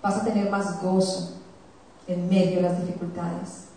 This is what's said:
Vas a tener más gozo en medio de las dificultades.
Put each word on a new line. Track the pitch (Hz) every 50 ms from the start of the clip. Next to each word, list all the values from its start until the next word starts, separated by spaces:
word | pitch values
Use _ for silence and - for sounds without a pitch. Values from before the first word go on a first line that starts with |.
Vas | - 202 196
a | 214 214
tener | 226 208 208 202 196
más | 196 202 196 190 - -
gozo | 185 185 185 190 190 - - - - - - - - - - - - - - - - - - - -
en | - 180 175 175 180
medio | 185 190 175 165 180
de | 180
las | 175 175 180 180
dificultades. | 180 - - - 175 170 - 175 175 170 - - - - - - - - -